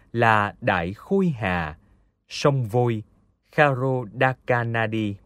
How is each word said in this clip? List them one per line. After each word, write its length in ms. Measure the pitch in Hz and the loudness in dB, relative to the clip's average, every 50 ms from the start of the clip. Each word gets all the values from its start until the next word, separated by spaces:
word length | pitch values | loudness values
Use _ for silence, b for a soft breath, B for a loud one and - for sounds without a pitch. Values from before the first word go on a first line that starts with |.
| b b | b b
là 420 | b 117 117 113 110 107 101 101 - - | b 2 4 4 4 4 2 0 -4 -4
đại 320 | 120 107 98 90 85 90 | -2 -2 0 0 -2 -4
khôi 360 | 104 - - - 196 196 190 175 | -6 -8 -6 -2 0 0 2 0
hà, 500 | 135 107 107 92 90 87 80 73 73 - _ _ _ _ _ _ _ _ _ - | -2 -2 -2 -2 -2 -2 -4 -6 -10 -14 _ _ _ _ _ _ _ _ _ -14
sông 360 | - - - 151 139 135 120 | -4 0 0 2 2 0 0
Vôi, 380 | 104 110 123 123 120 113 107 - _ _ _ _ _ _ _ _ _ | 0 0 0 2 0 0 -4 -6 _ _ _ _ _ _ _ _ _
Kharodakanadi. 1600 | - 160 151 143 131 123 131 135 131 127 120 98 104 127 131 131 127 - _ - 123 120 117 117 117 117 113 107 110 113 107 104 98 - _ | 0 2 2 2 2 0 -2 -2 -2 -4 -6 -6 -2 0 0 0 0 -2 _ 0 0 0 0 -2 -2 -2 -2 0 0 -2 -2 -4 -4 -8 _